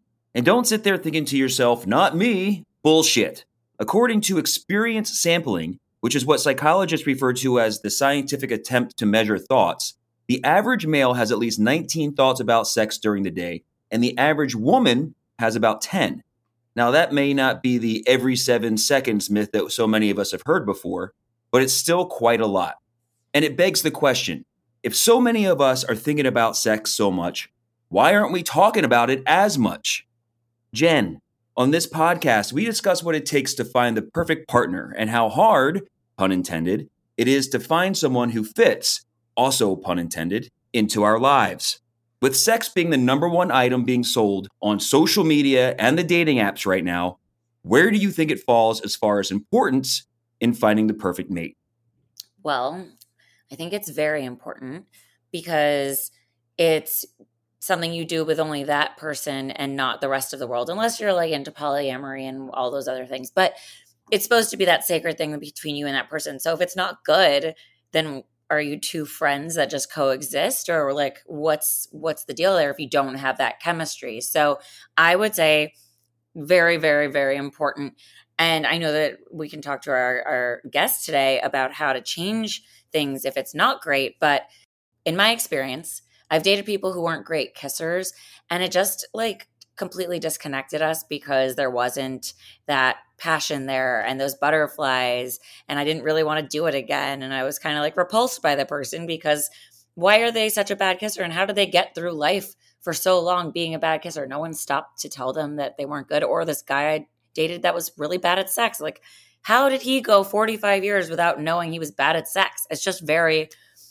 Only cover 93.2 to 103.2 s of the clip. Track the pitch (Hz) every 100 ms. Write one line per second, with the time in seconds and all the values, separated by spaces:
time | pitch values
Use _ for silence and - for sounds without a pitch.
93.2 | 165 156 - 147 135 131 131 120 110 131
94.2 | 135 131 147 156 147 - 139 127 127 123
95.2 | 123 123 - - - 143 143 156 156 156
96.2 | 156 156 143 151 165 139 117 143 139 139
97.2 | 131 135 131 147 160 147 147 170 175 220
98.2 | 254 - 160 143 135 147 131 160 170 160
99.2 | 160 151 - - - _ _ - 175 214
100.2 | 233 226 220 208 202 196 196 180 214 208
101.2 | 175 165 196 208 190 175 190 - 175 160
102.2 | 147 196 185 - _ _ - 156 185 180